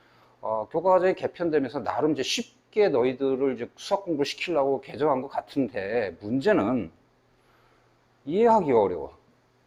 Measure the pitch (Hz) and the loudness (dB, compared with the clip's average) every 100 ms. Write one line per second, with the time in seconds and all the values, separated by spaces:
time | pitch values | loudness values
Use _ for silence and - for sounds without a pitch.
0 | _ _ _ _ 107 110 107 165 185 185 | _ _ _ _ -6 -4 -4 -2 2 4
1 | 185 175 131 - 175 151 131 135 104 113 | 4 0 -4 -4 0 0 0 -4 -4 -2
2 | 151 135 127 - - _ _ 220 202 135 | 0 0 -2 -4 -6 _ _ 2 4 4
3 | 127 131 135 131 139 117 120 - - 196 | 2 0 -2 0 0 -2 -8 -12 -4 -4
4 | 185 143 139 - - 160 139 135 - 107 | -2 -2 -2 -4 -2 0 0 0 -4 -2
5 | 151 131 139 - - 143 123 104 98 117 | 0 0 -2 -8 -6 -2 -2 -2 -4 -2
6 | 101 82 104 131 165 185 95 90 82 - | -2 -6 -4 -2 2 2 2 -2 -4 -12
7 | _ _ _ _ _ _ _ _ _ _ | _ _ _ _ _ _ _ _ _ _
8 | _ _ 139 180 233 226 151 117 95 85 | _ _ -4 2 4 4 4 4 4 0
9 | 67 - _ _ _ _ | -8 -14 _ _ _ _